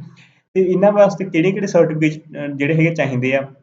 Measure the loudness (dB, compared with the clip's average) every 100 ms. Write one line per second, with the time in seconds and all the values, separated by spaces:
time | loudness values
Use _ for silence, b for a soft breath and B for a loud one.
0 | B B B B _ -2 0 2 4 4
1 | 2 2 -4 0 0 -2 0 2 2 2
2 | -2 -2 -14 -12 -10 -4 -2 0 0 0
3 | -4 -2 -2 -2 -4 -16